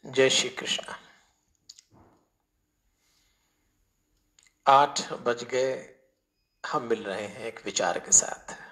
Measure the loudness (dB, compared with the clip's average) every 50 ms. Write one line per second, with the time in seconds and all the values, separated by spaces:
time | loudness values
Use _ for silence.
0 | -14 -2 4 6 6 6 6 2 0 -2 -6 -8 -6 -4 -6 -6 -6 -10 -14 -16
1 | -16 -20 -20 _ _ _ _ _ _ _ _ _ _ -20 -20 -20 _ _ _ -20
2 | -20 _ _ _ _ _ _ _ _ _ _ _ _ _ _ _ _ _ _ _
3 | _ _ _ _ _ _ _ _ _ _ _ _ _ _ _ _ _ _ _ _
4 | _ _ _ _ _ _ _ _ _ _ _ _ _ 6 8 8 6 4 0 -8
5 | -8 -6 -10 -4 -2 -2 -2 -2 -6 -4 -2 0 0 0 -2 -6 -10 -16 -20 _
6 | _ _ _ _ _ _ _ _ _ _ _ _ -10 -6 -6 -6 -2 -2 -4 -4
7 | -2 -8 -6 -6 -8 -10 -12 -10 -12 -12 -12 -10 -12 -6 -2 0 0 0 -2 -4
8 | 0 4 4 4 4 2 -8 -10 -12 -16 -16 -16 -16 -20